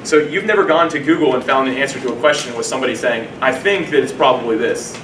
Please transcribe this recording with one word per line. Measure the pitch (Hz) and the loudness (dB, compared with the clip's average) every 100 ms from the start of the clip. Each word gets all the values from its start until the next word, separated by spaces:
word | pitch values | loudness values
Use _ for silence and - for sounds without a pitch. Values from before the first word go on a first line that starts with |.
So | - 151 | 4 2
you've | 143 165 202 | 2 -4 0
never | 202 | 2
gone | 160 160 165 | 4 4 2
to | 151 | 0
Google | 139 160 147 | 0 2 4
and | 123 | 2
found | 127 135 131 | 0 0 2
an | 127 | 0
answer | 135 127 | -4 -4
to | 123 | -6
a | 117 | 0
question | - - 127 117 | 2 0 -4 -6
with | 113 | -4
somebody | 131 - | -2 -4
saying, | - 131 117 113 - | -2 -2 -2 -6 -2
"I | 131 | -2
think | 127 196 196 160 | 0 0 0 0
that | 143 | 0
it's | 127 | 0
probably | - 143 120 117 110 | 2 2 2 0 -2
this." | 117 - - - | 0 -2 -6 -12